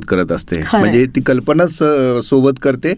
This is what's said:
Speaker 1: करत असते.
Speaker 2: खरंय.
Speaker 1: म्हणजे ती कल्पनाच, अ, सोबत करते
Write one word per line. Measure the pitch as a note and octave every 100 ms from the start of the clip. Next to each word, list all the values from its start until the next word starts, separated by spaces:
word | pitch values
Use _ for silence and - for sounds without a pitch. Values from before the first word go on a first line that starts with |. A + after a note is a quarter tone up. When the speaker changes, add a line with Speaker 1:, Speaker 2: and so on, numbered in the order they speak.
| -
Speaker 1:
करत | F#2 E2+
असते. | E2 - E2+
Speaker 2:
खरंय. | D#2 -
Speaker 1:
म्हणजे | G#2+ A#2
ती | C3 C3+
कल्पनाच, | C3 B2+ C3+ D#3 F3 D#3+
अ, | D3+ D3 C3 B2
सोबत | - C3+ C3+ C3
करते | C#3 B2+ D#3